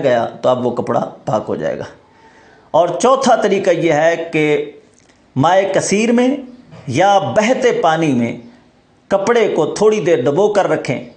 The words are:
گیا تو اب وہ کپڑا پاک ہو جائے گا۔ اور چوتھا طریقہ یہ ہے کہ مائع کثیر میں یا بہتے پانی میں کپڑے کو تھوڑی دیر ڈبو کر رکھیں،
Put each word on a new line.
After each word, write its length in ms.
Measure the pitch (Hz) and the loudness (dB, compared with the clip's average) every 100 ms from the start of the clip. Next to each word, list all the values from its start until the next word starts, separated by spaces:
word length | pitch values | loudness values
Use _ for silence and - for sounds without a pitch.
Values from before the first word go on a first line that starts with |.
گیا 220 | 139 120 110 | 2 0 0
تو 240 | - 127 | -2 -2
اب 160 | 123 123 | 0 -2
وہ 60 | |
کپڑا 280 | 113 - 120 - - - | -4 -4 -4 -4 -8 -4
پاک 200 | 110 - | -4 -4
ہو 80 | 101 | -6
جائے 240 | 78 - | -4 -6
گا۔ 40 | - - _ _ - _ - - _ | -10 -16 _ _ -20 _ -20 -20 _
اور 160 | 156 175 | 0 0
چوتھا 480 | - 240 262 196 233 | 0 2 2 0 -2
طریقہ 340 | 214 196 185 | -2 0 0
یہ 240 | 165 165 | 0 2
ہے 360 | 147 160 165 - | 2 2 0 -4
کہ 380 | 156 151 147 147 - _ _ _ _ _ - | -2 0 0 -4 -14 _ _ _ _ _ -2
مائع 360 | 151 190 196 | 2 2 2
کثیر 380 | 180 - 196 226 | -2 0 0 2
میں 260 | 240 247 285 - - - - - | 2 2 -2 -8 -20 -20 -18 -6
یا 320 | 123 196 302 | 0 4 2
بہتے 520 | 233 233 214 254 247 | 2 0 0 0 0
پانی 420 | 156 170 160 160 | 0 0 0 0
میں 240 | 123 117 117 - - _ _ _ _ _ | 0 -2 -6 -16 -20 _ _ _ _ _
کپڑے 400 | 196 196 240 196 | -2 2 2 2
کو 180 | - 147 | 0 -2
تھوڑی 340 | - 214 214 | 2 2 2
دیر 220 | 160 156 | 2 2
ڈبو 320 | 151 143 208 | 2 2 2
کر 160 | 202 175 | 2 0
رکھیں، 340 | 151 - 120 - | -2 -4 -6 -8